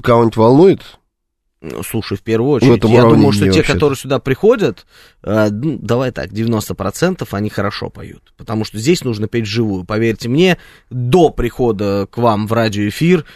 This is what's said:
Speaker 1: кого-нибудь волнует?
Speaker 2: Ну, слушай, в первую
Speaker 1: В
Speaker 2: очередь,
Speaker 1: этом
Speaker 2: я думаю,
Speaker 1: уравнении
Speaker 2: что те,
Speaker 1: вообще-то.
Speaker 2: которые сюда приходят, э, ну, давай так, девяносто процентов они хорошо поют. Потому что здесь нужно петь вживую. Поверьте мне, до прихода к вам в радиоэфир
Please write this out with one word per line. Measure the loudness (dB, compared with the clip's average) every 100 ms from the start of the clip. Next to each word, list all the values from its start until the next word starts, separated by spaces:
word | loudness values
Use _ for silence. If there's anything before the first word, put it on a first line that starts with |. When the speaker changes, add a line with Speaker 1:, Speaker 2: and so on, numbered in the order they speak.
Speaker 1:
кого-нибудь | 0 2 2 2
волнует? | 4 6 6 4 -4 -20 _ _ _ _ _ _
Speaker 2:
Ну, | -14 -12
слушай, | -8 -8 -6 -8
в |
первую | -2 -2 0
Speaker 1:
В |
Speaker 2:
очередь, | 2 4 4
Speaker 1:
этом | 4
Speaker 2:
я | 6
думаю, | 6 6
Speaker 1:
уравнении | 4 2
Speaker 2:
что |
те, | 2 2
Speaker 1:
вообще-то. | 2
Speaker 2:
которые | 0 0 -2
сюда | -4 -4
приходят, | -2 0 2 2 0 -4 _ _ _ _
э, | -4 0 0
ну, | 0 -6 -6
давай | -4 -2 -2
так, | -6 -10
девяносто | -6 -2 -2 -4
процентов | -8 -8 -4 -4 -4 -8
они | -6 -6
хорошо | -4 -6 -6 -12
поют. | -14 -20 -20 _ _
Потому | -8 -6
что | -6 -6
здесь | -2 0
нужно | -2 -6 -4
петь | -6
вживую. | -4 -2 -2 -4
Поверьте | -6 -4 -2 -4 -2
мне, | 0 2 0 -6 _ _
до | -8 0 4 2
прихода | 2 -6 -2 -2 -2 -2 -4 -4
к | -2
вам | 0 0 0
в |
радиоэфир | 0 0 -2 -4 -2 0 0 -2